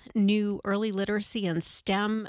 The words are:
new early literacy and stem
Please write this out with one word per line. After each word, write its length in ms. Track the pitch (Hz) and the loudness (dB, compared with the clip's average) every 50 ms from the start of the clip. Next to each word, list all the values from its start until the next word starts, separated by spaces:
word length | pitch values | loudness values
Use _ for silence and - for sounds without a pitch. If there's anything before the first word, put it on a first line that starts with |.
| - - - | -14 -6 0
new 440 | 220 202 196 208 214 208 208 202 - - | 2 4 4 4 4 2 0 -2 -4 -2
early 260 | 202 196 202 220 220 | -2 0 0 0 -2
literacy 540 | 196 190 196 190 208 208 208 - - 226 196 | -2 -2 -2 0 -2 -2 -2 -2 -2 -2 -2
and 180 | 175 165 165 - | 0 0 0 2
stem 640 | - - - - - 190 196 208 208 220 220 208 | 2 0 0 0 0 0 0 0 0 -2 -4 -6